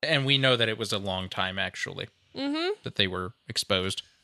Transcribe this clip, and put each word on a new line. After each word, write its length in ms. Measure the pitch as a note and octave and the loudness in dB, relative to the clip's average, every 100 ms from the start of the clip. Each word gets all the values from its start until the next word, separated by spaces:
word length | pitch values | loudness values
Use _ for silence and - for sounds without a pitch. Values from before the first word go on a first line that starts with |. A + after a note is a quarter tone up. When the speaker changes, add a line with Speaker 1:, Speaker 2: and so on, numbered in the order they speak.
Speaker 1:
And 240 | D3 D3+ C3+ | 0 2 4
we 100 | C#3 | 4
know 200 | C3 A#2+ | 6 4
that 120 | A2+ | 4
it 80 | A2 | 0
was 160 | G#2 | -2
a 60 | G#2+ | -2
long 320 | G2 F#2 F#2 | -2 -4 -4
time, 280 | - F#2 F#2+ | -2 -2 -2
actually, 500 | F#2+ - - F#2 - _ _ - | -6 -6 -8 -8 -10 _ _ -6
Speaker 2:
Mm-hmm. 360 | C#4 D4+ F4+ G#4 | -4 -2 -4 -4
Speaker 1:
that 140 | - - | -6 0
they 100 | F#3+ | 0
were 260 | F3+ F#2 - - | 0 -6 -8 -8
exposed. 540 | - - F#2+ F#2+ - - _ | -6 0 0 0 -4 -10 _